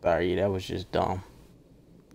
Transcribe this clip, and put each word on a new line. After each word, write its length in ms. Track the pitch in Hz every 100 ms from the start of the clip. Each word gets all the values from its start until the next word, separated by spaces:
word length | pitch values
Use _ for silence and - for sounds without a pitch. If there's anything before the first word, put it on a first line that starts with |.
Sorry, 320 | - 82 90 90
that 160 | 98
was 120 | 95
just 280 | 92 90 92
dumb. 320 | 82 90 95 - - - - - - - - -